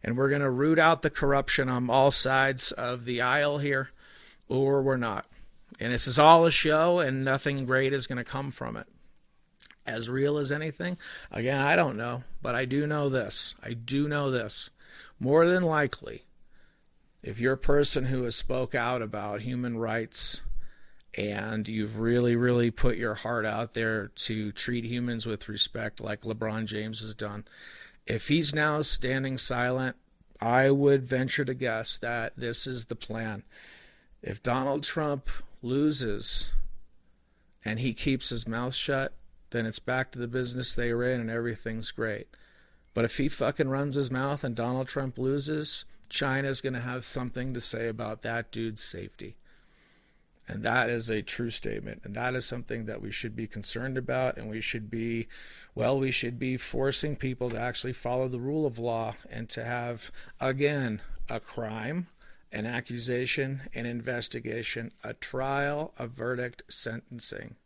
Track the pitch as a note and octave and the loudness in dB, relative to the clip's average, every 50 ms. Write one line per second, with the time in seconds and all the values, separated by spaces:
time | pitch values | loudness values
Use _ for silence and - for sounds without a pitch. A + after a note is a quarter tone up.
0 | - - A#2 B2+ C3+ C3+ C#3+ C#3+ C#3+ C3+ B2+ B2+ C#3+ D#3 D#3+ E3 D#3 E3 E3 - | -2 -2 2 2 4 4 4 4 2 2 2 4 4 4 6 8 8 6 6 6
1 | - D3+ - - D3+ C#3 C#3 C#3 C#3 - - - C3 B2+ B2+ B2 B2+ B2 A#2+ C3+ | 2 -2 0 2 2 4 4 4 4 2 2 2 2 2 0 0 2 4 6 8
2 | C3+ C#3+ C3+ - - C3 C3 C3+ C3+ C3+ C3 B2+ - - - - A#2+ A#2+ B2+ B2 | 8 8 8 6 4 6 4 4 4 4 4 4 2 2 2 -2 -4 -4 -4 -6
3 | A#2 B2 B2 A#2+ A#2+ B2 C3+ D3 C#3+ D3 C#3+ D3 C#3+ C#3+ C#3 C3+ C3 - - - | -4 -4 0 0 2 2 4 4 2 2 0 0 0 0 0 0 -2 -4 -10 -20
4 | - - - - - - - - _ - B2 C3 C3+ C#3 C#3 C#3 C3+ C3+ C3 B2+ | -20 -20 -20 -20 -20 -20 -20 -20 _ -2 0 2 4 4 4 4 4 2 2 2
5 | A#2+ A2+ G2 - - _ - - - - - - - - - - - A#2 B2 A#2 | 0 -2 -2 -4 -6 _ -20 -20 -20 -20 -20 -20 -20 -20 -12 -8 -4 -2 2 2
6 | - C#3 A#2+ D3 D3 D#3 E3 E3 E3+ E3+ D#3 - - D#3 D3+ D#3 D#3+ F3 F3 F3 | 4 6 8 10 12 12 12 12 10 8 6 4 4 4 4 4 4 4 4 4
7 | D#3+ C3 C3 C3 C3+ C3+ C3 C#3 - C#3+ C#3 C#3 C3 B2 C3 C3 C3+ C3+ C#3 C3+ | 2 2 0 0 0 0 0 0 0 -2 -2 -2 0 2 2 4 4 2 0 0
8 | B2 - C3+ B2+ A#2+ - - C#3 C#3 C#3 B2+ - B2 - - A2 - _ _ - | -2 -4 -4 -6 -6 -6 -6 -6 -6 -6 -8 -8 -8 -6 -6 -8 -10 _ _ -20
9 | - - - - _ _ _ _ _ _ _ _ - - - _ - - A2+ A2+ | -20 -20 -20 -20 _ _ _ _ _ _ _ _ -20 -20 -20 _ -8 -6 -4 -4
10 | A#2 A#2 B2+ C3+ C#3 C#3+ D3 D3+ C#3+ C3 D3 D3 D#3 D#3+ C#3 - E3+ F3 F3+ - | -4 -2 0 2 2 2 2 0 0 -2 -2 -2 -4 -6 -6 -4 -6 -6 -6 -6
11 | - - - - - - - A2 A2+ B2+ C#3 C#3 C3+ C#3+ E3 - E3+ C#3 A#2+ G#2 | -10 -14 -14 -14 -14 -8 -6 -2 0 0 2 2 4 4 6 6 4 2 0 -2
12 | A#2 A#2+ B2 B2+ B2+ - - - - C3+ A#2+ A#2+ C3 B2+ C3 C#3+ D3 D3+ D3+ D3+ | -4 -4 -4 -6 -6 -8 -8 -4 -2 -2 0 0 0 0 0 0 0 0 0 0
13 | C#3+ C#3 C3 C3 G#2+ G2+ - - - - - - - A2 A#2+ A#2 A2+ A#2+ C3 C#3 | 0 2 0 0 0 0 0 0 0 -2 -6 -8 -8 -8 -8 -6 -4 -2 0 0
14 | D3 D3 D3 D3 C#3+ C3+ C3 A#2+ A2 G#2+ - - - - _ _ - - - - | 2 2 0 0 0 0 0 0 -2 -4 -6 -8 -10 -10 _ _ -20 -20 -20 -20
15 | - - - - - B2+ D3 D#3+ E3 F3 F3+ F#3 F3+ E3 D#3 D3+ D3 B2+ - - | -20 -20 -10 -4 2 4 6 8 8 8 6 4 4 4 4 2 2 2 -2 -8
16 | - - - - - - - - - - - - - - _ _ _ _ _ _ | -10 -12 -12 -12 -16 -20 -20 -20 -20 -20 -20 -20 -20 -20 _ _ _ _ _ _
17 | _ _ _ _ - - G#2 A2 A#2 C3 C3 B2+ - - D3 D3 C#3+ - - C#3+ | _ _ _ _ -12 -10 -4 0 2 2 2 4 6 6 8 8 8 6 4 2
18 | C3 B2+ C3 B2+ B2 A#2 A2+ - - - C3 B2+ C3 A2+ - B2 A#2 A#2+ B2+ B2 | 2 2 0 0 0 0 0 0 0 0 0 0 0 0 0 0 0 0 0 -2
19 | A2+ G#2 G#2 G#2 G#2 G#2 G#2 G2+ G#2 A#2+ B2+ B2 B2 B2 A#2 A2+ A2+ A2 A2 A2+ | -2 -4 -6 -6 -6 -4 -6 -4 -4 -4 -4 -2 -2 -2 -2 -2 -2 0 0 -2
20 | A2+ - - - - - - - - - - - - - - - - - - - | -2 0 0 2 2 2 0 0 0 2 2 2 2 0 -6 -10 -20 -20 -20 -20
21 | - - - - G2+ G#2 G#2 G#2 G#2 A2 A2 A2 G#2 G#2+ A2 A2 G#2 G#2+ A2 G#2+ | -20 -12 -6 -4 -4 -2 -2 -4 -4 -2 -2 -4 -4 -2 -2 -2 -2 -2 -2 0
22 | A2+ A#2 A#2+ B2 A#2+ A#2+ A#2+ A#2 B2 B2 B2 A#2+ A#2+ A#2 - - - B2 A#2 - | 2 4 4 6 6 4 4 4 4 4 4 4 4 2 4 6 4 4 4 2
23 | A#2 A2 A2 - - A2 A#2+ A#2 G#2+ A2 G#2 G#2+ A#2 A2+ - A2+ A2+ A2 A2 G#2+ | -2 -4 -4 -4 -4 -2 -2 0 0 0 -2 -2 -4 -4 -2 -2 0 0 0 -2
24 | G2 G2+ - - - - A2 A2 G#2+ G#2 G2+ - - - A#2+ A#2+ A#2 A2+ A#2+ B2 | -4 -6 -4 -4 -2 -2 -2 -2 -4 -4 -4 -4 -4 -2 -2 -2 -2 -2 -4 -2
25 | A#2+ B2 A#2 A2+ G#2+ A#2 G#2+ G2+ - - G#2+ G#2 - - - A#2 A2 G#2+ - - | -2 -2 -2 -4 -2 -4 -4 -6 -6 -8 0 0 0 0 0 -6 -6 -6 -6 -6
26 | - G#2 G#2+ G#2 - A2+ A2 A2+ A2+ A2 G#2+ A2 A2 G#2+ G#2+ G#2+ G#2+ A2 A2 G#2+ | -6 -6 -6 -6 -4 -6 -4 -4 -4 -4 -2 -4 -4 -4 -4 -6 -6 -4 -6 -6
27 | G#2+ G#2+ G#2 - - G#2 G#2 G#2 - - - - - - - - - - - - | -6 -6 -8 -8 -8 -8 -8 -10 -12 -14 -20 -20 -20 -20 -20 -20 -20 -20 -20 -18
28 | _ - A2+ A2 - - D3 E3+ D#3 C#3+ C#3+ D3+ D3+ D3+ D3 D3+ C#3+ - - - | _ -2 -2 -2 2 2 2 4 4 2 2 4 2 2 2 2 2 2 2 2
29 | - B2 C3 C3+ C3+ C3 C3 B2+ - - B2 B2 B2 B2 B2+ C3 C3 B2+ - _ | 2 0 0 0 -2 -2 0 0 0 2 2 2 2 2 2 2 0 -2 -4 _
30 | _ _ _ _ - _ - - G#2+ A2+ A#2+ C3 C3+ C3+ C#3 C#3 C#3+ C#3+ C#3 C#3 | _ _ _ _ -20 _ -12 -2 2 4 6 6 8 6 6 8 8 6 6 6
31 | C3 B2 C3 B2+ C3 B2+ - - C#3+ B2 C3 B2+ B2+ A#2+ A2+ A2 A#2 - - - | 4 0 0 0 0 0 0 -2 -2 -2 -2 -2 -2 -2 -2 -2 -4 -4 -6 -4
32 | - A#2 A#2+ A#2 A2+ - - - A#2+ A#2 A#2 - - C3+ B2+ A#2+ A2+ - A#2+ - | -4 -4 -2 -2 -4 -4 -6 -6 -4 0 2 2 2 0 -2 -6 -6 -6 -8 -8
33 | - - A2+ A2+ A2+ A2 G#2 G2 - - - - - - - - - - - - | -6 -8 -6 -4 -4 -4 -6 -8 -10 -16 -20 -20 -20 -20 -20 -20 -20 -20 -20 -20
34 | _ _ - _ - - - - - B2 A#2+ C3 C3 C#3 C3+ - - - - E3 | _ _ -20 _ -8 -8 -8 -4 -2 -2 0 0 0 0 -2 -2 -2 -2 -2 0
35 | D3+ D3 C#3+ C#3 - - - - - - - - - A#2+ B2+ C#3 D3+ D3+ D3 C3 | 0 0 -2 0 0 0 0 0 -2 -6 -10 -10 -4 -2 0 2 4 4 2 2
36 | B2+ A2 G2+ G2+ - - - - - - - - - - - - - - - - | 0 0 0 0 0 0 0 2 2 6 6 6 6 4 0 -6 -10 -14 -18 -20
37 | _ _ _ _ _ _ _ _ _ _ _ _ - G#2+ A2 A2+ B2+ C3 A2 - | _ _ _ _ _ _ _ _ _ _ _ _ -6 -6 -4 -2 -2 -2 -2 -2
38 | - D3 C3+ C3 - - A#2+ A#2 A2+ A#2 A2+ A#2 B2 C3 C3 - - - C#3 C3+ | 0 0 0 0 0 -2 -2 -2 -4 -4 -4 -4 -4 -4 -4 -4 -2 -2 0 -2
39 | C3+ - - - - - - - - - - A#2+ A2+ A2+ A2 - - - B2+ C3 | -2 -4 -6 -12 -18 -20 -20 -20 -16 -6 -4 -2 -2 -2 -4 -4 -2 -2 0 0
40 | C3 - - B2+ A#2+ A#2 A#2+ B2+ B2+ A#2+ B2 B2+ B2 - - - A#2+ A#2+ A#2 A#2 | -2 -4 -6 -8 -8 -4 -2 -4 -2 -2 -4 -4 -2 0 0 0 2 2 0 2
41 | B2 B2+ B2+ B2 A2+ A2 A2+ A#2 A#2 A#2+ A2+ - - A2+ A2 A2+ G#2+ - - - | 2 0 0 0 -2 -2 -2 -2 -2 -4 -4 -4 -6 -6 -6 -4 -6 -8 -4 -4
42 | A2+ A2 G#2 G#2 G#2 _ - - - _ _ _ - _ - _ _ _ - A#2 | -4 -4 -4 -6 -10 _ -20 -20 -20 _ _ _ -20 _ -20 _ _ _ 0 0
43 | A#2 A#2 - - A2 - - - A#2+ B2 D3 - D3 C3 C3+ C3+ C#3+ D3 C3+ C#3+ | 0 0 2 0 0 0 0 0 0 0 2 0 0 0 0 0 -2 0 0 0
44 | C#3 A#2+ C3 B2+ C3+ C#3 D3 C#3 - C3 A#2 G#2+ A#2 A#2+ B2+ C3 C3 - - C#3+ | 0 0 0 -2 -2 -2 -2 -4 -4 -4 -4 -2 -2 -2 0 -2 -4 -4 -4 -4
45 | C3+ C3 - - B2+ C3 C#3 D3 C3+ D3 D#3 D3+ D3+ - - - - - - - | -4 -4 -4 -2 0 0 0 0 0 -2 -4 -4 -2 -4 -6 -6 -8 -12 -18 -20
46 | - - - - - C3+ C3 C3+ C#3 C#3 C3+ - - C3+ C3 A#2+ A#2+ B2 B2+ B2+ | -14 -6 -4 -2 0 0 0 0 0 -2 -2 -2 -2 -4 -4 -4 -6 -6 -6 -4
47 | A#2 - - C3+ B2 B2 - B2+ B2 C3 B2+ B2 - - - A2+ A#2 A#2 A2 A2+ | -6 -4 -4 -4 -4 -4 -4 -4 -4 -4 -4 -4 -4 -4 -4 -2 -2 -4 -4 -4
48 | A2+ A2 A2 - - A2+ A2+ A#2 A2+ - - A2+ A2+ A2+ G#2+ G#2 - - - - | -6 -6 -6 -6 -6 -4 -4 -4 -4 -6 -6 -4 -4 -4 -4 -4 -6 -6 -6 -8
49 | G2 G2 - - - G2+ A2 - - - - - _ _ _ _ _ _ _ _ | -10 -12 -14 -14 -16 -16 -16 -18 -20 -20 -20 -20 _ _ _ _ _ _ _ _
50 | _ _ _ _ _ _ _ _ - - - G#2 A2 A2+ A#2 B2+ A#2 A#2 A#2+ A#2 | _ _ _ _ _ _ _ _ -12 -10 -8 -2 0 2 2 2 2 2 -2 -4
51 | A2+ A2 A2 G#2+ G2+ - - - A#2+ A2+ - - - - A1 G#1+ - A1 A1 - | -2 -2 -2 -4 -2 -6 -6 -4 -4 -4 -4 -4 -4 -4 -6 -6 -8 -10 -12 -12
52 | - - G2+ A2+ A#2+ B2+ B2+ B2+ B2 - - B2 A#2+ - A2+ A#2 A2 A2 A2 G#2 | -12 -10 -8 -4 -4 -4 -4 -2 -4 -4 -4 -6 -8 -8 -8 -6 -6 -8 -8 -8
53 | G#2 G#2 G2+ - - A#2 G#2+ A2+ A2+ G#2+ - A2 G2+ - - A2+ B2 C3 C3 C3 | -8 -8 -8 -8 -8 -8 -6 -8 -10 -8 -8 -8 -6 -6 -6 -4 -6 -4 -4 -4
54 | B2+ C3 B2+ B2+ C3 B2+ - - A2+ A2 G#2+ A2+ G#2+ - - A#2 G#2+ G#2+ A#2 A2+ | -4 -2 -2 0 0 0 -2 -4 -8 -8 -8 -6 -6 -4 -6 -6 -6 -6 -4 -4
55 | A2+ A#2 A#2 A#2 A2 - - - - - - - - - _ - A#2 B2 C#3 C3+ | -2 -2 -2 -4 -6 -8 -12 -18 -18 -18 -18 -20 -20 -12 _ 0 2 2 2 2
56 | C3+ C3 B2 - - A#2+ B2 A#2 C3 B2+ B2+ B2 - - - A#2+ C3 C#3 C3+ - | 2 0 0 -2 -2 -4 -4 -4 -4 -2 -2 -4 -6 -4 -2 0 0 2 2 0
57 | - D3+ C#3+ - C#3 C3 B2+ - B2+ B2 A#2 A2 A#2 B2 A#2+ - - B2+ B2 - | 0 0 -2 -4 -4 -4 -4 -4 -4 -4 -4 -4 -4 -4 -4 -4 -6 -6 -8 -6
58 | - B2 B2 B2+ C3 B2+ B2+ A#2+ A#2+ C3+ D3 D#3 D#3 C#3 A#2 A#2 A#2 A#2+ A#2 A2+ | -4 -2 0 0 0 -2 -2 -4 -4 -2 0 0 0 -2 -2 -2 -2 -2 0 0
59 | A2+ A2 A2 - - - - A#2 A#2 - - - A2+ A#2 A#2+ B2 A#2+ A#2+ A#2+ A2 | -2 -4 -6 -10 -14 -12 -10 -10 -6 -6 -6 -6 -4 -4 -4 -4 -4 -4 -6 -8
60 | - - - - - - - - C3 C3 C3 C3+ C#3+ C#3+ D3 C#3 C3 A#2 G#2+ G#2 | -10 -10 -10 -12 -12 -14 -8 -4 -2 -2 0 2 2 2 2 0 0 -2 -2 -4
61 | - - - - - - A#2+ A2 - - - - A#2 G#2+ G#2+ A2+ A2 A#2 D#3 F3+ | -4 -6 -4 -4 -2 -4 -4 -6 -8 -8 -8 -6 -6 -4 -6 -6 -4 -4 -4 -4
62 | F3 - - _ - - - - - _ - A2 G#2+ A2+ B2 A#2+ B2 - A#2+ A#2+ | -6 -8 -14 _ -20 -20 -20 -20 -20 _ -6 -6 -4 -2 -4 -4 -6 -6 -6 -2
63 | A#2 B2+ B2 B2 C3 C3 - - C3+ C3+ C#3 C3+ C3+ - - A#2+ A#2 A#2+ A#2+ A#2+ | -2 0 0 0 0 0 0 0 0 -2 -4 -8 -8 -10 -8 -6 -6 -6 -6 -6
64 | A#2 B2+ B2 A#2+ A2+ - - A#2+ A#2 A#2 A2+ A#2 A2+ - - A#2 A#2 - - _ | -4 -4 -4 -2 -4 -4 -4 -6 -6 -6 -6 -4 -6 -6 -6 -6 -8 -10 -12 _
65 | - A2+ A#2 _ - - - B2+ C3 C3+ C#3 C#3 C#3+ C#3+ D3 D3 D#3 - - - | -12 -12 -10 _ -10 -8 -4 -4 -2 0 0 0 0 0 -2 -4 -6 -8 -8 -10
66 | B2 A#2 B2 C3 A2+ A#2+ B2+ B2 B2 A#2+ A#2+ - - - - - - A#2+ A2+ B2 | -10 -10 -8 -6 -4 -4 -4 -4 -4 -8 -10 -14 -10 -8 -4 -2 -2 -4 -4 -8
67 | - _ B2+ A#2 - - - - - - G#2+ _ _ | -12 _ -8 -4 -4 -4 -4 -6 -12 -14 -18 _ _